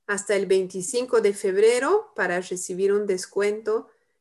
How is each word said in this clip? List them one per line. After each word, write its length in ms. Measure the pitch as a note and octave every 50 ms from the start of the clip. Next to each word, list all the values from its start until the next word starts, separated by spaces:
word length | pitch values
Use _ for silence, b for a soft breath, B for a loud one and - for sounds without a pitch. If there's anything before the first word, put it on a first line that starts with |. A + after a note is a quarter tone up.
| _
hasta 280 | - G3+ G3 - - G3+
el 120 | G3 G3
veinticinco 760 | F#3 F#3+ F#3+ F#3 F3+ G3 F#3 F3+ - - A#3+ B3+ B3+ B3 A3+
de 120 | G#3 G3+
febrero 800 | G3+ - - G3 F#3 G3+ G#3+ A3+ A#3+ B3+ C4+ D4+ G4 G#4+ - - _
para 260 | A3+ F#3+ F3 F3 F3+
recibir 520 | F3+ - F#3 F3+ - - F#3 F3+ G3 G3
un 140 | G3+ G#3 G#3
descuento 800 | G3 F#3 F#3 - - - G3 G3+ G#3 G#3 A3 A3+ G#3+ A3 B3 C4+ b b b b b b b